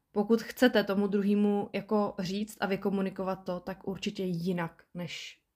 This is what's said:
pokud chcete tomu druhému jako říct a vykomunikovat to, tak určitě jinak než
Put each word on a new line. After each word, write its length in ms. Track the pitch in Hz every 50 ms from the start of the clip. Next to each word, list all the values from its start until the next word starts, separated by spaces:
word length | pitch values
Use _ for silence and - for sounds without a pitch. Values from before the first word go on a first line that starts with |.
| _ _
pokud 300 | - 208 202 208 226 226
chcete 420 | 226 - - - 254 247 - 214 202
tomu 240 | 208 190 202 202
druhému 640 | 196 196 202 196 202 208 208 208 208 202 202 202 - -
jako 420 | 202 196 - 220 208 202 - - -
říct 380 | 185 170 190 208 214 - - -
a 60 | -
vykomunikovat 720 | 190 196 190 196 202 190 196 190 190 190 - 190 185 190
to, 240 | 185 - - 180 180
tak 280 | - 185 185 - -
určitě 360 | - 190 - - 202 202 - 190
jinak 600 | 185 175 165 170 190 180 180 165 165 - - _ _ -
než 460 | 175 175 165 - - - - - - _ _ _